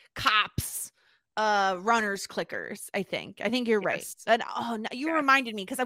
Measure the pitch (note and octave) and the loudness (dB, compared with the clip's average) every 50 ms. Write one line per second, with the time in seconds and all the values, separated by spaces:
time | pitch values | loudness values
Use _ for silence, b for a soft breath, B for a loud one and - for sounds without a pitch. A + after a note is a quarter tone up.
0 | b b - - - B3+ G#3+ G#3+ G3 - - - - - - - - - - _ | b b -8 -2 2 4 6 4 4 2 -2 -6 -6 -4 -6 -8 -8 -10 -12 _
1 | _ _ _ _ _ _ _ G#3+ A3 G#3+ G#3 G3+ G3 F#3+ F#3 F3+ F#3 A#3 A#3 A3+ | _ _ _ _ _ _ _ 0 2 4 4 4 4 2 0 0 2 2 2 4
2 | G#3+ G3+ G3 F#3+ - - - G#3 E3+ - - F#2+ D#2 A1+ - - - - - G3+ | 2 0 -2 -4 -8 -6 -6 -6 -6 -6 -6 -8 -8 -10 -12 -12 -10 -6 -4 -4
3 | F3+ - E3+ G2+ D#2 - - - - G#3 A#3+ B3+ A#3+ A#3 A3 G#3 F3 D#3 - - | -4 -4 -6 -6 -8 -10 -8 -6 -4 -2 -2 0 2 2 2 2 2 0 -2 -2
4 | - - - - - - A#3 A#3 - - - A#3+ A#3+ A#3 A#3 G#3+ A3+ - - B3 | -6 -10 -14 -4 2 2 2 2 2 -2 -6 -4 -4 -4 -4 -4 -6 -6 -6 -6
5 | C#4+ D#4+ D#4+ D#4 C#4+ C4+ C4+ C4+ B3+ A#3 G#3+ G#3 F#3+ - C4+ C4 B3+ | -4 0 0 2 4 6 4 4 4 0 -6 -8 -8 -6 -4 -2 -2